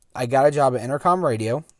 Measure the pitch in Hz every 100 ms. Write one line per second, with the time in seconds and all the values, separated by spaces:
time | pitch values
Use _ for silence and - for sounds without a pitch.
0 | _ - 123 131 147 147 135 123 120 143
1 | 180 185 165 110 110 131 - _